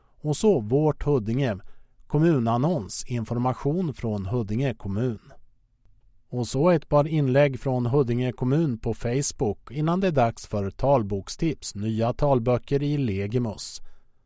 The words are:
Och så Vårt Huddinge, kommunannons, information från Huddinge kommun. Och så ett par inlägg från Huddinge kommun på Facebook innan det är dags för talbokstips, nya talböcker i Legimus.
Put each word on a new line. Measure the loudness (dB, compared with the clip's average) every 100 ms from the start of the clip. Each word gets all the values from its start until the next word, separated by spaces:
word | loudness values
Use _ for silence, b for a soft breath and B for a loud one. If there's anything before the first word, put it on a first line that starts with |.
| _ _
Och | -4 2
så | 4 4
Vårt | 2 2 2 0
Huddinge, | 0 0 2 0 0 -2 -8 -18 -20 _ -4
kommunannons, | 2 4 4 2 2 2 -2 -4 -8
information | -6 -6 -4 -2 -2 -2 -2 -2 -2
från | -4 -4 -4 -2
Huddinge | -4 -2 -2 -2
kommun. | -4 -6 -2 -2 -4 -12 -20 -20 _ _ _ _ -20 _ _ -10
Och | -6 -2
så | 2 4
ett | 4 4
par | 2 4
inlägg | 2 4 4 4 2
från | -2 0 2
Huddinge | 2 2 0 -2
kommun | -2 0 2 0 -2
på | -4
Facebook | -4 -2 -2 -4 -2 -2 -4 -8
innan | -4 0 0
det | 2
är |
dags | 2 2 0 -6
för | -4 -4
talbokstips, | -2 2 2 2 -4 -6 -4 -4 -4 -8
nya | -6 -2 0 0
talböcker | 2 2 4 2 0 0 -2
i | 0 0
Legimus. | -2 -2 -2 -2 -2 -6 -12 -12 -14 -14 -20 _